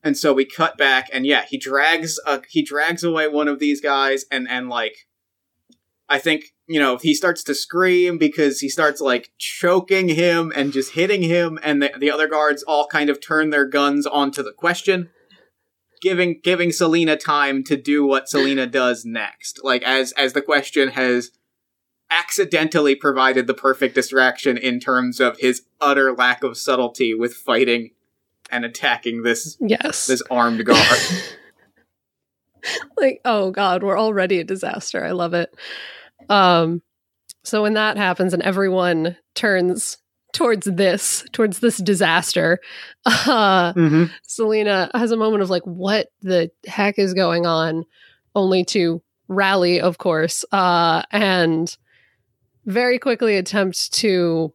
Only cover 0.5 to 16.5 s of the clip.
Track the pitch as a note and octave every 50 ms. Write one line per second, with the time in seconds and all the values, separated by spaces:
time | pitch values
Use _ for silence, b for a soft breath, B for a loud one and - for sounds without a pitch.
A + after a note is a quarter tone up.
0.5 | - - D#3+ E3 - - D3 C3+ C3 C3 C3 - - C3 B2+ C#3 D3 B2 - -
1.5 | - C#3 - C3+ C3+ C#3 C#3+ D#3 E3 D#3+ D#3+ E3 D#3+ - - D3+ C#3+ C3 - _
2.5 | - E3 D3 - C#3+ D3 D3+ E3 E3+ E3 E3+ E3+ E3 D#3+ D#3 D3+ D3 D3 D3+ D3
3.5 | C#3+ C#3 D3+ D3 C#3+ C#3 - D3 C#3 C#3 C3+ C3+ C3+ C3+ C3+ _ C#3 C3 B2+ A#2+
4.5 | B2 B2+ B2 B2+ A#2+ A#2 A2 A2 - - _ _ _ _ _ _ _ _ _ _
5.5 | _ _ _ _ _ _ _ _ _ _ _ _ C#3+ C3+ - D#3+ D#3 D3 - -
6.5 | _ _ _ _ E3 D3+ C#3+ C3 B2 B2 - E3 D3 C#3+ - F3+ E3+ E3+ - -
7.5 | C#3+ - - - - E3+ F#3 F#3 F3+ F3+ F3+ F3+ F3 E3 D#3+ D3 D3+ - D3+ C#3+
8.5 | C3+ - - C3+ - - D#3+ D3+ C#3+ - D3+ C3+ B2 A#2+ - - _ _ - -
9.5 | - - - F3 F3+ F#3 F3+ - G3 F#3+ F#3 F3 D#3 D#3 F3 F3 E3+ E3+ E3 D#3+
10.5 | - C#3+ C#3 C#3+ C3+ C3+ C3 - - D#3+ F3 F#3+ G#3 G3 F3 E3 E3+ F3 F3 E3
11.5 | D#3+ D#3 - D3+ D3 C#3+ C#3 C#3+ C#3+ C3+ C#3 D3 C3 D3 D#3 D3+ D#3 D3+ D3+ D3+
12.5 | D3 C#3+ - - D#3 - - D3 - D#3 D3 C#3+ C#3+ C#3 - - D#3+ D#3 D#3 D#3
13.5 | D3+ D3 C#3 C3 C3+ C#3+ C#3+ C#3+ C#3 C#3+ C#3+ C#3+ C3+ D3 C#3+ C#3 C#3 C#3+ C3 G#2+
14.5 | - _ - E3+ F3 F3 - F#3+ F#3+ F3+ F3 E3+ _ b b b b b b b
15.5 | b _ _ _ _ _ _ _ _ _ - F#3 F#3+ F3 F3+ F3 E3 - _ F3